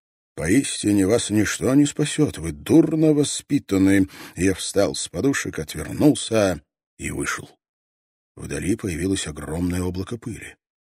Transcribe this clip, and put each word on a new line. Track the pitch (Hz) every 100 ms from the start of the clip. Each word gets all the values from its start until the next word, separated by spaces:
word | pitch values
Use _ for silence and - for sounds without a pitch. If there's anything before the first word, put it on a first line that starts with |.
| _ _ _
«Поистине | - 78 127 135 - 104 104 95
вас | 117 -
ничто | 107 98 - 110
не | 139
спасет, | 143 - 151 - 127 -
вы | 82
дурно | 73 78 156 160 160 156
воспитаны». | 147 139 - - 135 - 98 95 98 95 - -
Я | 78 95
встал | 92 - 98 87
с | 69 -
подушек, | 87 135 135 95 82
отвернулся | 76 78 - 113 147 123 - 110 98 78 - _ _ -
и | -
вышел. | - - - - _ _ _ _ _ _ _ _ -
Вдали | 78 71 82 113
появилось | 101 78 92 95 80
огромное | 73 73 82 87 87
облако | 90 90 95 117
пыли. | 117 82 - - _ _ _